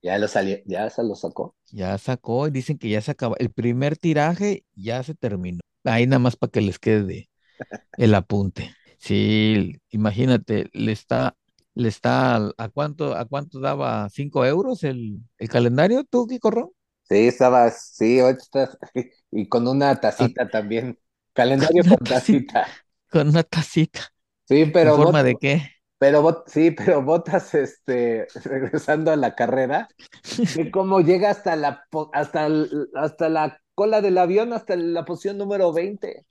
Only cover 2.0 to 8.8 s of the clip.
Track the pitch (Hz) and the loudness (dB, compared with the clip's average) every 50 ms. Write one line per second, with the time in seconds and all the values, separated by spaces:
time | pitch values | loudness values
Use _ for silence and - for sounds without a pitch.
2 | - - 127 120 _ 117 113 123 143 156 143 131 117 - 156 - - 110 104 107 | -4 -6 -6 -6 _ -4 -4 -2 -2 -2 -4 -6 -6 -6 -8 -6 -4 -4 -4 -2
3 | 104 - 143 - 131 117 104 - 127 113 - - 113 120 120 123 139 147 156 - | -2 -4 -6 -4 -4 -6 -4 -4 -4 -6 -4 -4 -2 -2 -2 0 -2 -2 -4 -2
4 | - 170 156 147 147 160 175 170 202 208 196 - _ _ _ - 95 110 117 127 | -2 0 0 2 0 0 0 -2 -2 -4 -4 -6 _ _ _ -12 -8 -8 -6 -6
5 | 127 139 156 _ - 117 104 92 92 90 87 87 - _ _ _ _ 131 113 117 | -8 -10 -10 _ -6 -6 -4 -4 -6 -8 -10 -10 -14 _ _ _ _ 0 2 2
6 | 120 127 135 131 123 127 - _ - - - 104 104 98 90 - - 113 110 107 | 2 4 4 2 2 0 0 _ -6 -2 -2 0 0 0 -4 -2 0 0 0 2
7 | 101 95 92 98 - _ _ _ _ _ _ _ 107 _ - - _ _ - - | 0 -2 -8 -10 -14 _ _ _ _ _ _ _ -18 _ -16 -18 _ _ -4 0
8 | 123 110 104 98 87 _ 107 104 98 95 - - - - - _ | 4 4 4 4 2 _ -2 -2 -2 -2 -4 -8 -14 -14 -16 _